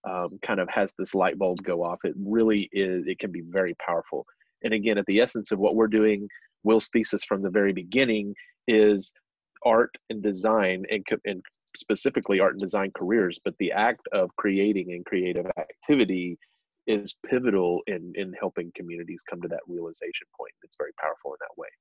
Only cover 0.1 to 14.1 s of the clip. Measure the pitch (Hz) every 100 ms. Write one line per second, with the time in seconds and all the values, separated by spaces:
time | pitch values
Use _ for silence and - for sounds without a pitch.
0.1 | 92 87 95 - 98 90 - 98 - 92
1.1 | 98 90 71 92 90 92 85 85 87 82
2.1 | 76 98 113 110 104 95 98 95 90 87
3.1 | 90 107 85 82 95 92 82 - 85 -
4.1 | 69 - _ _ _ 113 110 110 101 95
5.1 | 104 123 117 104 98 104 110 110 110 107
6.1 | 101 101 - _ _ 107 110 - 117 107
7.1 | 101 - 98 98 101 98 90 87 120 131
8.1 | 107 101 101 - _ - 110 107 101 -
9.1 | _ _ _ _ _ 123 113 120 - _
10.1 | 110 104 92 110 110 95 92 95 107 -
11.1 | - 101 92 - _ _ - - 104 135
12.1 | 127 - 98 95 98 98 101 98 - 92
13.1 | 113 92 85 98 - 92 101 113 120 -